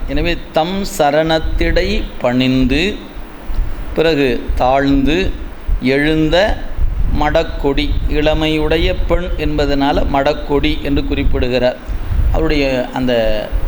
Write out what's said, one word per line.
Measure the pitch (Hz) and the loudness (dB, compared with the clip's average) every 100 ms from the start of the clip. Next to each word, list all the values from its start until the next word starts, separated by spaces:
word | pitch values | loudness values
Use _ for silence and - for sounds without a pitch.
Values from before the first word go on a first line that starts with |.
| - | -4
எனவே | 147 170 165 - | -2 -2 -4 -4
தம் | 165 165 196 196 - | -2 -2 -2 -4 0
சரணத்திடை | 147 151 160 160 - - 165 165 185 214 - - | 2 2 2 0 0 0 0 0 0 -2 -4 -4
பணிந்து, | 123 123 127 131 127 143 190 90 - - - - - - - - - - | -2 0 2 2 2 2 0 -4 -10 -12 -12 -12 -6 -2 -2 -2 -4 0
பிறகு | 160 143 131 117 - - | 0 2 0 0 -2 0
தாழ்ந்து | 127 139 139 139 135 170 180 - - - - - | 2 2 2 2 2 0 -2 -4 -8 -8 -2 0
எழுந்த | 123 139 147 156 156 170 214 - - - - - - - | 2 2 2 2 2 2 2 0 -4 0 0 2 0 2
மடக்கொடி, | 151 160 160 - 143 139 147 - - | 2 2 0 0 0 0 0 0 0
இளமையுடைய | 151 147 156 156 156 151 160 180 180 - | 2 2 2 0 0 0 2 0 0 0
பெண் | 170 180 160 | 0 0 -2
என்பதனால | 151 151 143 139 139 156 - | -2 0 0 2 2 2 0
மடக்கொடி | 139 143 151 - 143 147 - | 0 0 -2 -2 0 0 -2
என்று | - 143 139 | -2 0 0
குறிப்பிடுகிறார். | 143 139 147 123 123 123 - - - - - - | 0 2 2 2 2 0 -2 -6 -4 -2 0 2
அவருடைய | 170 160 151 135 127 127 | 2 2 2 0 0 -2
அந்த | 131 127 117 110 110 - - | -2 0 2 2 0 -2 -2